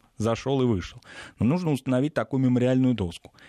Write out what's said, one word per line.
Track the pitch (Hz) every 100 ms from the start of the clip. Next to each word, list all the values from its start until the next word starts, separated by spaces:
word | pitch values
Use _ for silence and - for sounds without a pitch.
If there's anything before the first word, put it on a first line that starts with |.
| _ -
зашел | 107 113 127 139
и | 127
вышел. | 101 - - - - - -
Но | 110
нужно | 175 170
установить | 135 - 127 147
такую | 123 110 135
мемориальную | 131 123 123 131 127 113
доску, | 90 - - -